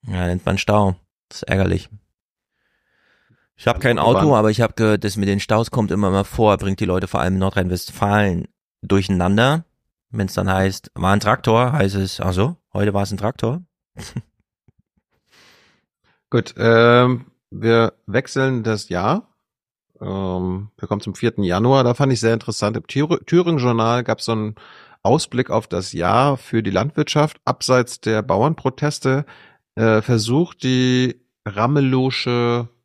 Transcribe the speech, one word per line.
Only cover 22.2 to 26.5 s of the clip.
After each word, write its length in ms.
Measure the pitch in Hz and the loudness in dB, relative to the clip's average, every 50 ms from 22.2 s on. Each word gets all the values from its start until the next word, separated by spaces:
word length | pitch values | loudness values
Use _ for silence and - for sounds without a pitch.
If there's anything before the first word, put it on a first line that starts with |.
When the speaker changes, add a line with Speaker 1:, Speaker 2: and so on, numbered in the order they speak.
Speaker 2:
sehr 140 | 113 113 113 | 0 0 0
interessant. 420 | 113 - - 110 - - 104 113 | 0 -4 -8 -6 -4 -4 -4 -4
Im 100 | 117 - | -6 -10
Thür-, 380 | - - 135 147 160 180 - - | -6 -4 -4 -2 -2 -2 -4 -2
Thüringen-Journal 760 | - 170 170 180 170 165 143 123 123 120 117 113 113 120 123 120 | 0 0 2 2 2 0 0 0 0 2 2 2 2 0 0 -2
gab's 200 | 120 110 - - | -4 -4 -4 -4
so 80 | - | -4
einen 220 | 117 110 107 107 107 - - - - - - _ - _ | -4 -4 -4 -6 -8 -12 -20 -20 -20 -20 -20 _ -20 _
Ausblick 480 | _ 95 123 165 - - - 120 131 - | _ 2 2 2 0 -2 -4 -4 -2 0
auf 180 | - 110 - _ | -2 -2 -2 _
das 240 | - 90 92 - | -6 -6 -6 -6
Jahr 440 | - 80 85 90 104 117 135 143 139 | -6 -2 0 2 2 2 2 2 0
für 260 | 131 - - | -4 -6 -2